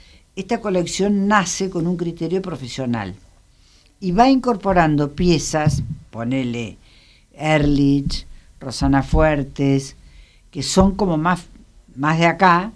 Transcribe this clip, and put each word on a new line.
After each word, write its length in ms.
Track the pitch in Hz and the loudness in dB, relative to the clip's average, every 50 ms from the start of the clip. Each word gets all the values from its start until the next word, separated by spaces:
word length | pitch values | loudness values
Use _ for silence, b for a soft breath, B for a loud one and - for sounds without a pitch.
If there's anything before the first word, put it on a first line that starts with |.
| b b b b b _ _ 196 | b b b b b _ _ -12
esta 240 | 190 - 240 226 | -8 -6 -6 -4
colección 680 | 220 214 185 180 170 170 - - 190 208 208 202 196 202 | -4 -2 -2 -2 -2 -2 -4 -2 0 0 0 0 0 2
nace 420 | 214 208 180 - - - 196 185 | 2 0 0 -2 -4 -6 -6 -4
con 180 | 190 175 160 175 | -4 -4 -2 -2
un 100 | 180 165 | -2 -4
criterio 440 | 175 170 165 170 165 160 180 190 185 | -4 -6 -6 -6 -6 -4 -4 -4 -4
profesional 720 | 180 165 123 131 117 - - 135 123 120 113 101 92 98 - - - _ _ _ b b b b b b b b b b _ | -6 -10 -10 -12 -10 -8 -6 -4 -4 -4 -4 -6 -8 -10 -14 -18 -20 _ _ _ b b b b b b b b b b _
y 120 | 196 185 | -6 0
va 180 | 170 208 240 269 | 2 4 6 6
incorporando 840 | 269 262 247 247 226 185 - 196 190 180 165 156 151 143 147 139 143 | 4 4 2 0 -2 -2 0 0 2 4 4 4 2 2 0 0 -2
piezas, 680 | - 180 175 165 - - - - 156 151 151 - - - - - - - - | 0 2 2 2 2 0 -2 -2 0 0 0 0 0 -2 -6 -8 -12 -14 -14
ponele 640 | - 110 117 120 131 135 127 120 117 120 113 101 - b b b b b b b b b b b _ | -12 -8 -6 -4 -2 -2 -2 -4 -4 -6 -8 -8 -12 b b b b b b b b b b b _
Ehrlich, 920 | - 147 156 156 151 143 143 143 139 139 139 143 143 139 143 - - - b b b b b b - | -6 0 2 2 4 4 4 4 4 4 4 2 2 0 -2 -4 -6 -8 b b b b b b -16
Rosana 420 | 139 135 120 - 139 135 139 139 | -14 -12 -6 -2 0 2 2 2
Fuertes, 920 | 135 - - 156 160 156 151 143 135 139 - - 143 139 139 135 139 - - b b b b b b b b b b _ | 2 2 2 2 4 4 2 0 -2 -4 -4 -2 0 2 2 0 -2 -4 -12 b b b b b b b b b b _
que 100 | - 139 | -12 -10
son 340 | 131 - - 185 190 196 190 | -8 0 2 4 4 4 2
como 220 | - 208 185 165 151 | 0 -2 -2 -2 0
más, 240 | 156 175 180 175 - - - - - _ _ - _ _ - | 0 0 -2 -2 -4 -12 -20 -20 -20 _ _ -20 _ _ -8
más 240 | 123 139 151 160 165 | -4 -2 0 2 2
de 80 | 170 170 | 2 2
acá 440 | 165 165 196 185 170 175 185 226 220 | 2 4 4 4 4 4 0 -4 -10